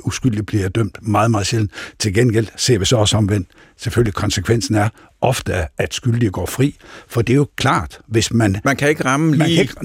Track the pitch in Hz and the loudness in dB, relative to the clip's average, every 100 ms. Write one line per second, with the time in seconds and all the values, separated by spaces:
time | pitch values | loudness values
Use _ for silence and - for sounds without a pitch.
0 | - - 131 107 104 107 92 107 104 - | -4 -2 -2 -2 -2 -2 -2 -2 -4 -4
1 | 110 104 110 110 95 113 104 - - - | -2 2 2 2 0 -2 -2 -6 -16 -6
2 | 110 95 127 110 110 - - 113 95 117 | -2 2 2 2 -2 -4 0 2 2 2
3 | 104 110 101 104 92 - - - - - | 2 2 2 0 -4 -12 -20 -10 -4 0
4 | 117 - 104 - 90 110 - 107 107 - | 0 0 -4 -2 0 0 0 0 0 -4
5 | - - - 131 - 92 82 - 98 - | -20 -4 -2 -2 -2 -4 -4 -4 -6 -4
6 | 123 117 113 87 87 - 139 - - - | -2 0 0 -2 -6 0 -2 -2 -20 -20
7 | - - 110 135 143 - 131 160 92 - | -8 -4 2 2 0 -2 -2 -2 -4 -14
8 | - 110 - 117 110 104 135 131 143 156 | -2 -2 0 2 2 0 -2 0 0 0
9 | 127 139 160 151 156 165 156 - | 0 2 2 4 4 2 0 0